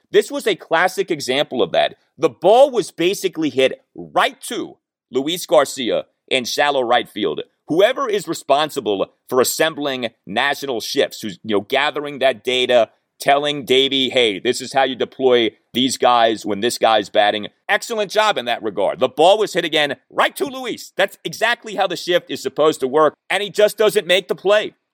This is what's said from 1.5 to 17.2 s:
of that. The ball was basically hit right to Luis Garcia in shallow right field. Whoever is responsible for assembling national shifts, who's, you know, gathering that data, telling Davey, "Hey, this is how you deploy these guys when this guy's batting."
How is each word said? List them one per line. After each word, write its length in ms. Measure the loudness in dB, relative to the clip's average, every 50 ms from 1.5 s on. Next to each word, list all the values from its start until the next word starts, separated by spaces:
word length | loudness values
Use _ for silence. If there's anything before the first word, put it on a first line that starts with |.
| -2 -2
of 100 | -2 0
that. 240 | 0 0 0 -2 -4 _ _ _ _ -2
The 100 | -2 -2
ball 420 | -2 _ 4 6 6 8 6 6
was 200 | 4 0 -4 -4
basically 580 | -4 -2 -2 -2 -2 -2 -4 -6 -4 -4 -4 -2
hit 360 | 0 2 2 2 0 -4 _ _ -20
right 440 | -18 -14 -6 -2 0 0 0 -2 _
to 340 | -12 -10 -8 -8 -8 -10 -12 _ _ _ _ _ _ _
Luis 360 | -4 -4 -2 -2 -4 -6 -2
Garcia 600 | 2 4 4 4 2 -2 -6 -4 -2 -2 -2 -4 _ _ _ _ -4
in 160 | -2 -2 -2
shallow 380 | -2 -2 0 0 2 2 0
right 260 | 2 2 2 0 0 -2
field. 340 | -6 -4 -4 -4 -4 -4 -8 -12 _ _ _ -2
Whoever 400 | 0 2 2 2 2 -2 -4 -4
is 200 | -4 -4 -4 -6
responsible 840 | -10 -6 -2 0 2 2 0 -2 -4 -4 -4 -2 -2 -2 -2 -6 _ _ _ -2
for 120 | 0 2
assembling 680 | 2 2 0 0 -2 -2 -2 -4 -6 -4 -4 -4 -6 -8 -10 _ _
national 540 | -8 -4 -2 0 0 -2 -4 -6 -6 -6 -6
shifts, 400 | -6 -4 -2 -2 -2 -2 -4 -8
who's, 180 | -10 -10 -10 -10
you 140 | -4 -2 -2
know, 40 | -2
gathering 560 | 0 0 -2 0 0 0 -2 -4 -8 -8 -4 0
that 260 | 0 0 0 -2 -2
data, 460 | -2 0 0 2 4 4 4 2 2 _ _ _ _ _ -4
telling 460 | 0 2 2 2 2 -2 -4 -4 0
Davey, 460 | 2 2 2 2 2 0 -2 -2 0
"Hey, 280 | 2 2 2 2 0 -2
this 220 | -2 -4 -4 -4
is 120 | -6 -4
how 120 | 0 0 0
you 100 | 0 0
deploy 560 | -4 -6 -6 -2 0 2 4 4 4 4 0 -2 _ _ _ -4
these 240 | -2 -2 -2 0 2
guys 480 | 2 4 4 4 4 2 0 -2 -4
when 140 | -6 -4 -2
this 180 | -2 -2 0 0
guy's 320 | 2 2 2 2 0 0
batting." 380 | 0 2